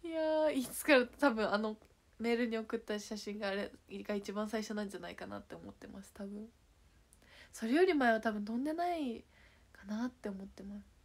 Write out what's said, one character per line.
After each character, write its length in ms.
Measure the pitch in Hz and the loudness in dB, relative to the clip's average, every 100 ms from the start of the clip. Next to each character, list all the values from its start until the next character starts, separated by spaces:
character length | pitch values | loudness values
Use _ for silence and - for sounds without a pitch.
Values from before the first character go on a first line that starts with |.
い 60 | 339 | -4
や 380 | 320 311 311 311 | 0 2 4 4
ー、 80 | |
い 120 | 277 247 | 2 -2
つ 180 | - | -4
か 140 | - 269 | 6 6
ら、 80 | 247 | 6
多 240 | - 285 | 2 2
分 220 | 220 202 | 4 2
あ 40 | 202 | 2
の、 220 | 220 214 - _ _ _ | 0 -6 -14 _ _ _
メ 160 | 226 | 0
ー 20 | 233 | 2
ル 120 | 240 | 2
に 100 | 220 | -2
送 200 | 220 233 | -4 -6
っ 20 | |
た 180 | - 208 | -4 -6
写 180 | 208 214 | -4 -8
真 220 | 208 208 | -6 -4
が 80 | 202 | -4
あ 60 | |
れ 180 | 196 202 - _ | -2 -4 -10 _
が 280 | 196 202 208 | -12 -4 -4
一 160 | 202 | -4
番 160 | 202 214 | -4 -2
最 140 | 220 | -4
初 120 | 214 | -4
な 80 | 208 | -4
ん 60 | 208 | -4
じ 80 | 185 | -8
ゃ 40 | |
な 80 | 175 | -10
い 60 | |
か 140 | 185 190 | -10 -10
な 100 | 202 | -10
っ 60 | |
て 100 | - | -12
思 160 | - 196 | -14 -14
っ 20 | |
て 140 | - - | -16 -16
ま 160 | 202 | -16
す、 100 | 196 | -16
多 100 | - | -12
分。 280 | 196 202 220 _ _ _ _ _ _ - - - - | -12 -10 -14 _ _ _ _ _ _ -20 -20 -20 -20
そ 140 | - 226 | -6 2
れ 80 | |
よ 120 | 285 370 | 6 6
り 80 | |
前 180 | 311 247 | 6 6
は 80 | 220 | 6
多 120 | 220 | 2
分 120 | 208 | -2
飛 140 | 208 233 | -2 -2
ん 60 | |
で 80 | 285 | -2
な 240 | 320 349 339 | 0 0 0
い 280 | 269 226 - - - - - | -2 -4 -10 -20 -20 -20 -20
か 120 | - | -20
な 220 | 196 214 247 | -6 -4 -4
っ 40 | |
て 200 | - 208 | -4 -8
思 140 | 190 | -8
っ 40 | 196 | -12
て 160 | - | -14
ま 160 | 196 208 | -12 -12
す。 160 | 202 - | -14 -20